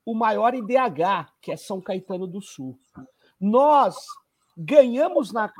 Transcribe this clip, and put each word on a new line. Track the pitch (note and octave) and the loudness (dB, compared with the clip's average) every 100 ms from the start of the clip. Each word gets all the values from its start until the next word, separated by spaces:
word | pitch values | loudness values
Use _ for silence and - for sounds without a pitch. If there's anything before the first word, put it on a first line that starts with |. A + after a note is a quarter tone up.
o | - | -10
maior | A3+ A3+ G#3 A3+ | -4 -2 0 0
I | B3+ | -2
D | G#3 B3 | 0 0
H, | B3 D3 E3+ F#3+ D3 _ | 0 0 -2 -2 -6 _
que | - | -12
é | D#3 | -12
São | - G3 | -10 -10
Caetano | F3+ F#3+ F#3 F#3 F#3+ | -6 -8 -8 -8 -8
do | F#3 | -10
Sul. | G3 - C3 B2+ _ - C3+ _ _ _ | -14 -14 -14 -16 _ -20 -20 _ _ _
Nós | G3 A#3 D4 D4 A3 - - - _ _ _ - | 0 4 4 4 2 -2 -14 -20 _ _ _ -16
ganhamos | D#3+ D4 B3+ A#3+ E4+ F4+ G#3 | 2 6 6 4 0 0 -2
na, | A3 G#3+ - | -4 -6 -6